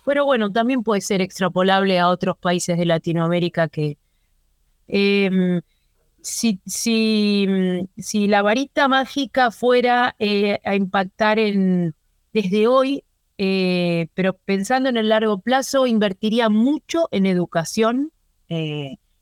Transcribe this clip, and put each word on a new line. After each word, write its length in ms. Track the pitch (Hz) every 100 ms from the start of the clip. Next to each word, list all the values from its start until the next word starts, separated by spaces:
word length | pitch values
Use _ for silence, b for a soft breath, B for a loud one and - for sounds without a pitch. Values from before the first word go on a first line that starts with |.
| -
pero 200 | 285 285
bueno, 260 | 254 208
también 320 | 220 233 262
puede 180 | 220 202
ser 200 | - 190
extrapolable 760 | 185 - 185 180 185 196 196 180
a 120 | 175
otros 280 | 180 180 170
países 400 | 180 180 - 170
de 80 | 170
Latinoamérica 840 | 165 170 165 165 175 170 170 160
que, 280 | 156 151 143 _ _ _ _ _ _ _ _ -
em, 720 | 202 202 202 196 185 180 175 - _ _ _ _ _
si, 400 | - - 226 190 196
si, 800 | - 233 226 220 214 208 202 196
mm, 540 | 190 185 180 185 -
si 260 | - 214 202
la 140 | 202
varita 460 | 208 240 277 311 277
mágica 640 | 262 254 277 254 262 240
fuera, 640 | - 247 247 240 240 254 -
eh, 400 | 208 202 208 202 -
a 100 | 196
impactar 640 | 190 196 190 - 214 214
en, 560 | 214 202 190 180 170 - _ _ _
desde 340 | 220 190 214 220
hoy, 380 | 262 269 277 _ _ _ -
eh, 720 | 190 190 185 180 175 170 160
pero 200 | - 190
pensando 560 | 185 - 196 196 262 262
en 80 | 233
el 120 | 214
largo 300 | 220 220 202
plazo, 480 | 233 262 262 269 254
invertiría 600 | 226 208 190 214 226 226
mucho 580 | 214 247 302 - 330 330
en 140 | 196 190
educación. 840 | 180 170 165 160 214 226 254 302 _ _ _ -
Eh, 480 | 165 156 151 139 - _ _